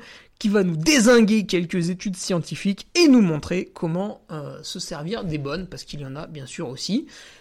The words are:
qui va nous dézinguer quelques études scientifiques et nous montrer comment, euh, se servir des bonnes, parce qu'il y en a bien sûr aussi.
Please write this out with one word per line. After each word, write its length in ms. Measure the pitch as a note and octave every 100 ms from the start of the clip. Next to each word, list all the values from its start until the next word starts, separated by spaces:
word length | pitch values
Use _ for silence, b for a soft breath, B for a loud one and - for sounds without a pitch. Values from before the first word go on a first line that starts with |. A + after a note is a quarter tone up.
| B B B -
qui 100 | G#3+
va 140 | G#3
nous 140 | F3+ D#3+
dézinguer 680 | G#3+ D4 A3 A#3+ G#3+ A3 F#3
quelques 440 | F3 F3 F#3 E3+
études 260 | F#3 G#3+ F3+
scientifiques 720 | - F3 - D#3 G3 G3 - F4
et 120 | E4
nous 120 | B3+
montrer 440 | F#3 D3+ - F3+ -
comment, 560 | - E3+ E3+ G#3 - -
euh, 260 | D#3 C#3 C#3
se 160 | D3+ F#3
servir 460 | - D3 D#3+ A3+ F#3
des 120 | D3+
bonnes, 300 | C#3 E3 F3+
parce 160 | C#3
qu'il 160 | - C#3+
y 60 | C3+
en 100 | C#3
a 100 | E3+
bien 180 | D3+ B2+
sûr 200 | - D3
aussi. 360 | C3+ - A#3 D#4+ B B B